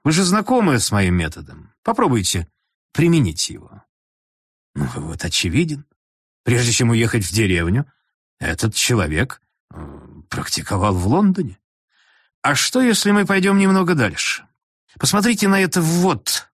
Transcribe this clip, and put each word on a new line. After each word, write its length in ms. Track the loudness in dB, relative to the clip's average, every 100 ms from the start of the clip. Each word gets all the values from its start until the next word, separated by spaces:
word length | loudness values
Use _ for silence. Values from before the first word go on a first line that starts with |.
Вы 100 | 0
же 120 | 0
знакомы 540 | 2 0 2 2 2 2
с 120 | 0
моим 220 | 0 2
методом. 600 | 0 -2 -8 -18 -20 -20 _
Попробуйте 640 | -4 0 2 2 0 -4 -6 _ _ _ _
применить 580 | 0 2 4 2 -2 -8
его. 320 | -10 -18 -20 _ _ _ _ _ _ _ _ _
Ну, 120 | -6 -6
вывод 360 | -6 -10 -8 -6
очевиден. 580 | -4 0 0 -2 -4 -14 _ _ _ _ _
Прежде 300 | -2 0 0
чем 160 | 0 2
уехать 340 | 2 0 -2
в 80 | -2
деревню, 500 | -2 0 0 0 -2 -4 _ _ _ _ -10
этот 340 | -8 -4 -4
человек, 680 | -2 0 0 0 -2 -4 -6 _ _ _
э, 240 | -18 -16 -18 -20 -20 -12
практиковал 640 | -10 -6 -8 -4 -2 0
в 120 | 0 0
Лондоне. 520 | 4 4 2 -2 -10 _ _ _ _ _ _ _ _
А 140 | -2
что, 260 | -2 0 2
если 300 | 2 2 2
мы 160 | 2 2
пойдём 320 | 2 2 4
немного 360 | 4 4 2
дальше? 520 | 2 0 -2 -6 -8 -12 _ _ _ _ -6
Посмотрите 480 | 0 2 2 2 2
на 140 | 2
это 220 | 2 0
вот 640 | 2 2 2 0 -4 -6 -8